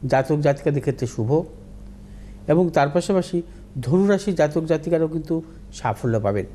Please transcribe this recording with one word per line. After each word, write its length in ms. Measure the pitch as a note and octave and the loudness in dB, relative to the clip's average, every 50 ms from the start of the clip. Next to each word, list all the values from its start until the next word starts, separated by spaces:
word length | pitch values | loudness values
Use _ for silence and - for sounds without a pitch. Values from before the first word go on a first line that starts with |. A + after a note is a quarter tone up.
| - C3 | 0 2
জাতক 300 | C3+ C3 C3+ - D#3 D3+ | 2 2 4 2 0 2
জাতিকাদের 420 | D3 D3 C#3 C#3 - D#3+ C#3+ C#3+ | 4 2 2 2 0 0 0 0
ক্ষেত্রে 260 | B2 - B2+ - - A#2 | 0 -2 -2 -2 -4 -6
শুভ, 220 | - - A2+ A2 C#3 D#3 F3 - - - - - - - - - - - - - - - - - - - - - | -2 -4 -2 2 2 0 0 -2 -10 -16 -16 -16 -16 -16 -16 -16 -16 -16 -16 -16 -16 -16 -16 -16 -16 -14 0 2
এবং 160 | D3+ E3 F#3 E3+ | 4 4 4 4
তার 200 | E3 D#3 C#3+ C#3+ | 4 4 2 4
পাশাপাশি 480 | D3 F3 F3 - G3+ F#3 F3 - - F3 E3+ - - - - - - C3+ | 2 0 2 2 2 2 2 0 -2 -4 -4 -4 -12 -18 -18 -12 -10 -6
ধনুরাশির 540 | A#2+ B2+ D3 F#3 G3 G3+ G3+ F#3+ G3 G#3+ F#3 | -2 2 4 4 6 6 4 4 2 0 2
জাতক 280 | D#3+ D#3 D3+ D3 E3+ D#3+ | 2 2 2 2 0 0
জাতিকারাও 420 | D#3+ E3+ D#3 D3+ F#3 E3+ D#3+ D#3+ D#3 | 2 0 0 2 0 2 2 2 0
কিন্তু 280 | D#3+ E3 D#3 - E3 D#3+ D#3+ - - - - - - | 0 -4 -2 -2 -2 -2 -2 -6 -16 -18 -18 -16 -16
সাফল্য 420 | - - A#2+ G#2+ - - B2 A2+ A2 | -4 -2 -2 -2 0 0 0 0 2
পাবেন। 280 | G#2 G#2 G2 G#2 F#2 - | 2 2 0 0 -2 -4